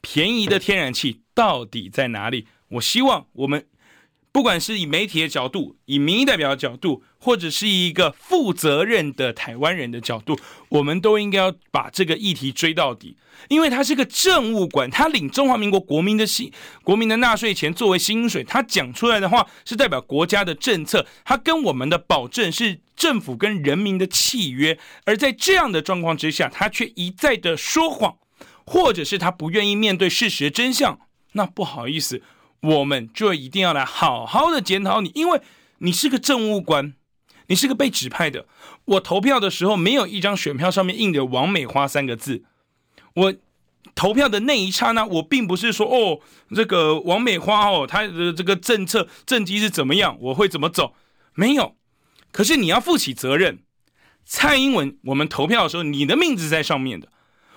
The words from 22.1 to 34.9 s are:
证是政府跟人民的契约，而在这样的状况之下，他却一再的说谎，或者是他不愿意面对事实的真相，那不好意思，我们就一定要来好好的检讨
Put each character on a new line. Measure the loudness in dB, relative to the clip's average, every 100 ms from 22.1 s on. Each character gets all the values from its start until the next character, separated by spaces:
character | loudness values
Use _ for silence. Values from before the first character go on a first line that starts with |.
| -2 -2
证 | -4 -2
是 | 0 -2 -2 _ -2
政 | 0 0
府 | -4 -4
跟 | -2 0
人 | 0 0
民 | 0 -2
的 | -2
契 | 0 -2 -2 -4
约， | 0 0 0 -8 -6
而 | -2
在 | 0 0
这 | 0 2
样 | 4 4
的 | -2
状 | -2 -2
况 | -2 -2
之 | -4
下， | -2 -4
他 | -2 -4
却 | -2 -6 -6
一 | -10
再 | -2 0 0
的 | -2
说 | -4 -2 0 0
谎， | 0 -2 -2 _ _ -20 _
或 | -2 2 4
者 | 2
是 | -4 -2
他 | -2
不 | -4 -2
愿 | 0 0
意 | 2
面 | 0 2
对 | 0
事 | 2 -2
实 | 0
的 | -2
真 | 0 -2
相， | 0 0 -2 _ _ _
那 | -4
不 | -4 -4
好 | -8 -6 -6
意 | -6
思， | -6 -8 _ _ _ _
我 | 2 2
们 | 2 -2 -4
就 | -2 0
一 | -2 -4
定 | -2
要 | 0
来 | 0
好 | -2 0 0 0
好 | -2 0 2
的 | 0
检 | -2 -2
讨 | 0